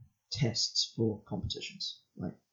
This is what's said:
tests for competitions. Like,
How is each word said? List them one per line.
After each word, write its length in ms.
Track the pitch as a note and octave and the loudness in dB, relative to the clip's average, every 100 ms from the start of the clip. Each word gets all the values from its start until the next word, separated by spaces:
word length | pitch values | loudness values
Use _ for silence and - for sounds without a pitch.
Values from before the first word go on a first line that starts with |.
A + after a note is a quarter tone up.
| - _ - | -10 _ -8
tests 600 | - A2+ A2 - - - - | 0 2 2 2 2 0 2
for 260 | A2+ G2+ - | 2 2 -4
competitions. 720 | - - - - - - - _ - | -4 -2 -4 -8 -8 -8 -10 _ -8
Like, 180 | - - _ | -6 -8 _